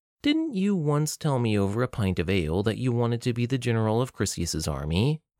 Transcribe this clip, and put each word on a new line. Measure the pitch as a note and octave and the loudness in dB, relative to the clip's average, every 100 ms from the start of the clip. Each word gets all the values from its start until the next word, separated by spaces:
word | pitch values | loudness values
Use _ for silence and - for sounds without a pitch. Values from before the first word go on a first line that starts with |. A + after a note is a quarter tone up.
| _ _ | _ _
"Didn't | C#4+ D#4 D#4+ | 0 0 0
you | G3+ G3 | 0 0
once | F#3+ D3 D3 D#3 - | 0 2 2 0 -2
tell | D#3 C3 | 0 2
me | A#2 G#2 | 2 2
over | G2 G#2+ | 2 0
a | B2 | -2
pint | - F#2+ F2+ | 0 0 0
of | E2+ | 0
ale | G2 D2+ F2 | 0 2 0
that | G#2 G#2+ | 0 0
you | B2+ | 0
wanted | A#2 A#2 A#2+ | 0 0 0
to | B2+ | -2
be | A#2+ | -2
the | A#2+ C3+ | -2 -2
general | A#2+ A2+ A2 A2+ | 0 0 2 0
of | B2+ | -2
Chrysius's | - G2+ - E2+ D#2+ D#2 | -2 -4 -2 -4 -2 -4
army? | C#2 D2 E2+ B2+ D#3 _ _ | -4 0 2 2 0 _ _